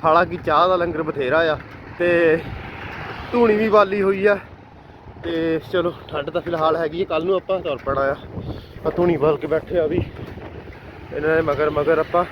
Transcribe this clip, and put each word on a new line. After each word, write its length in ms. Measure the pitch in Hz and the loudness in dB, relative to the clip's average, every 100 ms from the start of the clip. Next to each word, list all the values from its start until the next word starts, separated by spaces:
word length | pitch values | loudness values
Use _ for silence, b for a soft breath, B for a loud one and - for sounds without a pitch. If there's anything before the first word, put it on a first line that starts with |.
ਹਾਲਾਂਕਿ 340 | 165 160 175 170 165 | 6 4 4 -2 2
ਚਾਹ 220 | 151 180 | 4 4
ਦਾ 80 | 185 | 4
ਲੰਗਰ 260 | 175 156 | 0 -2
ਬਥੇਰਾ 360 | 160 147 127 151 165 | -4 -2 0 2 2
ਆ 40 | 151 - - - - | 0 -6 -18 -18 -2
ਤੇ 400 | 175 170 165 165 165 - - - - - - - - | 2 4 4 2 -2 -12 -12 -12 -14 -12 -12 -12 -4
ਧੂਣੀ 240 | 240 233 214 | 2 4 4
ਵੀ 140 | 220 | 4
ਬਾਲੀ 320 | 208 196 202 | 6 4 2
ਹੋਈ 240 | 196 196 202 | 0 2 2
ਆ, 100 | 202 - - - - - - - - | 2 -2 -20 -20 -20 -20 -20 -20 -12
ਤੇ 360 | 170 165 165 160 - | -6 -2 0 -2 -2
ਚਲੋ 200 | 185 175 - - | -2 -2 -4 -10
ਠੰਡ 200 | 151 143 | -8 -4
ਤਾਂ 120 | 165 | -4
ਫਿਲਹਾਲ 360 | 170 170 156 160 | -4 0 2 2
ਹੈਗੀ 240 | 165 160 | -2 -2
ਆ। 40 | 190 | -2
ਕੱਲ੍ਹ 200 | 160 170 | -2 0
ਨੂੰ 100 | 190 | 0
ਆਪਾਂ 240 | - 190 | 0 -4
ਤੁਰ 180 | 165 139 | -2 -4
ਪੈਣਾ 240 | - 139 | -2 0
ਆ। 140 | 135 139 - - B B B B 160 | 0 -2 -6 -12 B B B B -4
ਆ 40 | 151 | 2
ਧੂਣੀ 220 | 175 160 | 2 4
ਬਾਲ 200 | 147 147 | 2 2
ਕੇ 100 | 156 | 0
ਬੈਠੇ 320 | 156 - 180 | -2 0 0
ਆ 60 | 156 | 0
ਵੀ, 100 | 175 - - - - - - - - - - - 139 | 0 -2 -8 -14 -12 -14 -14 -16 -18 -18 -18 -10 -4
ਇਹਨਾਂ 200 | 151 160 | 2 2
ਦੇ 60 | |
ਮਗਰ 280 | 160 143 151 | 2 2 2
ਮਗਰ 280 | 151 147 160 | 2 2 2
ਆਪਾਂ 280 | 160 175 175 | 2 0 0